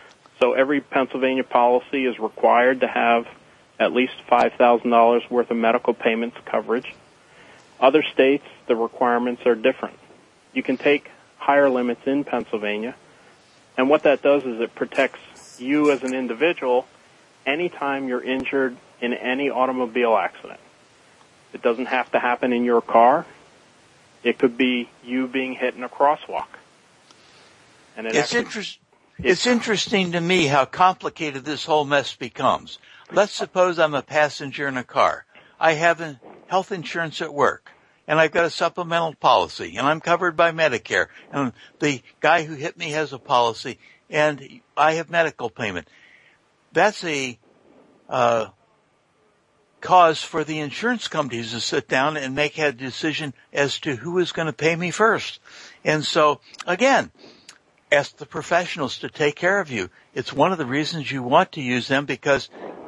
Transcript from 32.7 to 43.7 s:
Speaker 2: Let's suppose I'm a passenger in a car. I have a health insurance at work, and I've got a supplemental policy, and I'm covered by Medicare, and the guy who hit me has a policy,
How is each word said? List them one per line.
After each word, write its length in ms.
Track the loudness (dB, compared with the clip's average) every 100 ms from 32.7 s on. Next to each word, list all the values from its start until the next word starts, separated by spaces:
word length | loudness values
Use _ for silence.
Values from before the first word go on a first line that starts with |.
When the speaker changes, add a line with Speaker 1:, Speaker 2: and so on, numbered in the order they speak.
| -20 -20 -20 -4
Speaker 2:
Let's 220 | 0 0
suppose 460 | -2 -4 0 0 2
I'm 140 | 0 0
a 60 |
passenger 640 | -2 0 0 -2 -10 -8 -6
in 100 | -6
a 60 |
car. 420 | -4 0 0 0 -10 -20 -20 -2
I 140 | 0
have 260 | 2 2 0
a 180 | -4 -12 -20 -20 -6
health 240 | -4 -4
insurance 500 | -8 -8 -6 -6 -6
at 120 | -6
work, 360 | 0 0 0 -10 -20 _ _ -2
and 120 | 2
I've 120 | 2
got 140 | 2 0
a 40 |
supplemental 640 | 0 -4 -4 -4 -2 -2 0
policy, 600 | 4 4 2 -4 -10 -2
and 80 | -2
I'm 120 | 0
covered 360 | 0 0 0 2
by 140 | 0
Medicare, 560 | 2 0 0 -2 -2 -2 -6 -10
and 220 | -6 -6 -6 -18 _
the 220 | -2 -2 -8 _
guy 240 | 0 0
who 100 | -2
hit 240 | -8 -10 -10
me 140 | -8
has 220 | -6 -6
a 60 | -8
policy, 600 | 0 2 2 -2 -8